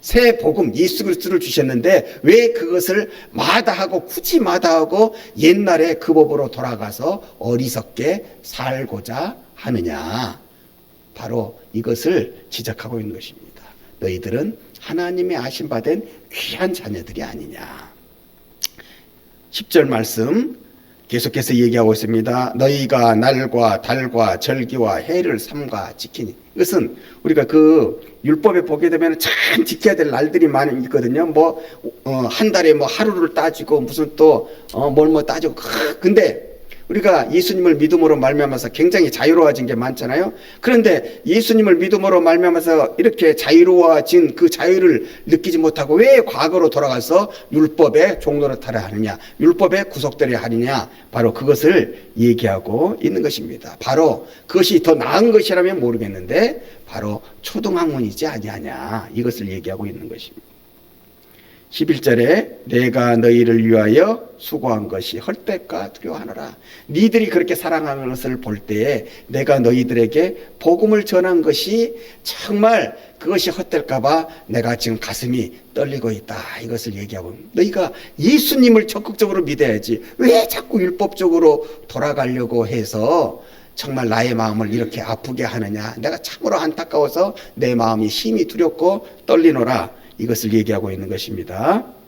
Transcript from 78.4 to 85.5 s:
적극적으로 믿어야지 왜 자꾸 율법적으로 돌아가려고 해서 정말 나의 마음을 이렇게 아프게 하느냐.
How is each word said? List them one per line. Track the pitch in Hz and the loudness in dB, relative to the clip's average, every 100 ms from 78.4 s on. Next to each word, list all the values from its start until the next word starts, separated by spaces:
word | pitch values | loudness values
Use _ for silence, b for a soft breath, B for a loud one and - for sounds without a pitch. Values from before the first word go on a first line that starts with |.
| - 277 247 220 220 | 2 4 6 6 4
적극적으로 | 214 214 208 208 185 | -8 -10 -2 -2 0
믿어야지 | 165 147 139 107 104 113 B B | -4 0 0 0 -4 -6 B B
왜 | 247 226 - | 4 4 2
자꾸 | - - 220 | -6 -4 -2
율법적으로 | 180 180 196 - 185 170 160 147 B B - | -2 -2 -4 0 0 4 4 4 B B -12
돌아가려고 | 131 147 143 127 127 117 120 110 | -6 -4 -2 -4 -4 -2 -2 -2
해서 | 123 104 110 117 165 123 - B B B | -4 -6 -2 0 2 0 -6 B B B
정말 | - 139 131 117 | -14 -8 -4 -2
나의 | 113 123 | 0 0
마음을 | 113 110 107 107 | 0 -2 -2 -4
이렇게 | 113 110 117 | -4 -6 -8
아프게 | - 113 - 127 | -8 -8 -8 -8
하느냐. | 117 | -6